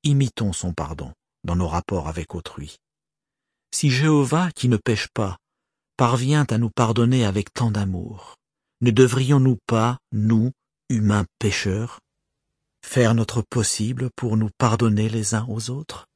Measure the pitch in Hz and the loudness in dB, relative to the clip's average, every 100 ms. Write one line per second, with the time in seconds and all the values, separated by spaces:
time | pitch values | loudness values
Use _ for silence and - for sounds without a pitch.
0 | 147 143 131 - 107 90 92 82 76 76 | 2 2 2 0 -4 -2 -6 -6 -8 -8
1 | - - _ _ - 87 87 82 - 92 | -12 -14 _ _ -4 -2 0 -4 -4 -6
2 | 78 82 80 85 - - 73 - _ _ | -4 -8 -10 -12 -14 -16 -16 -18 _ _
3 | _ _ _ _ _ _ _ - - 127 | _ _ _ _ _ _ _ -2 0 2
4 | 156 151 131 156 175 - 127 110 - 107 | 4 4 2 0 -2 -2 0 0 0 -2
5 | - - 101 92 _ _ _ _ _ - | -4 -4 -6 -6 _ _ _ _ _ 0
6 | 120 123 131 151 139 113 117 - 113 117 | 0 2 0 0 2 0 -2 0 0 2
7 | 117 131 107 98 101 - 117 104 98 90 | 2 2 2 -2 -4 -4 -2 0 -2 -4
8 | - 101 - - _ _ _ _ 123 110 | -8 -14 -20 -20 _ _ _ _ 2 6
9 | 127 131 131 143 131 117 - 113 113 123 | 4 4 2 4 4 0 0 0 0 -2
10 | _ 107 107 113 123 - _ _ _ 120 | _ -2 2 4 2 -4 _ _ _ 0
11 | 104 104 92 _ 107 - 104 98 117 - | 2 2 -2 _ -4 -2 -2 -4 -6 -12
12 | _ _ _ _ _ _ _ _ - - | _ _ _ _ _ _ _ _ -4 2
13 | 117 117 110 120 - 123 104 - 110 123 | 4 4 0 -2 -2 -2 -2 -2 -4 -4
14 | 127 - 123 107 107 - 123 113 117 104 | -8 -6 -2 0 0 0 0 2 2 2
15 | 110 113 104 113 120 110 113 131 156 - | 0 -2 -2 -4 -4 -8 -8 -10 -12 -16
16 | - | -20